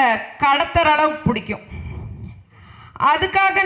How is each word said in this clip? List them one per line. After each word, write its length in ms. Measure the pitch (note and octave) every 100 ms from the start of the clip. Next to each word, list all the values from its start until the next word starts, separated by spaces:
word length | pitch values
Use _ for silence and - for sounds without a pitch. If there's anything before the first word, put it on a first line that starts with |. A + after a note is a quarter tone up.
| B3 G#3+ - -
கடத்துற 440 | C#4+ C#4+ E4+ E4+ D#4
அளவுக்கு 340 | D4+ D#4 D4+ B3
பிடிக்கும். 380 | G#3+ G3 G3+ - - - - - - - - - - - - - - C#4
அதுக்காக 520 | D4+ F#4 F#4+ G4 F#4+